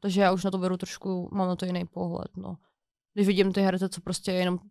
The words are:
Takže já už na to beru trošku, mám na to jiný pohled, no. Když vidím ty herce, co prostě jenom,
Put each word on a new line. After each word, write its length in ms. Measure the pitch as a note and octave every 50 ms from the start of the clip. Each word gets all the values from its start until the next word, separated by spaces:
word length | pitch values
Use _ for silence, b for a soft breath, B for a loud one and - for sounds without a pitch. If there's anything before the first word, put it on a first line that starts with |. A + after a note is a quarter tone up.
Takže 200 | - G3+ F3+ G3
já 120 | G3+ F3+ F#3+
už 120 | F#3 F#3
na 60 | G3
to 80 | F#3+ F#3
beru 180 | F3+ F#3 F#3
trošku, 520 | F3+ F#3+ - - - - F#3+ F#3 F3+ F3 - -
mám 160 | G3+ F#3 F3+
na 80 | F3+
to 80 | F3 F#3+
jiný 180 | F3+ F3+ F3 F3
pohled, 520 | E3+ - F3 F3+ E3+ E3+ - - - -
no. 200 | F3+ F#3+ F#3+ F3 - _ _ _ _ _ _ _ _ _ _ -
Když 120 | G3+ G3+
vidím 260 | G3 G3+ F#3 F#3+ G3 F#3
ty 80 | G#3
herce, 280 | G3 F#3+ F3+ F#3 F#3+ F#3
co 120 | - F3
prostě 320 | - F#3 F3+ - - G#3 F#3
jenom, 260 | F3+ F3+ F3+ F3+ F3 - -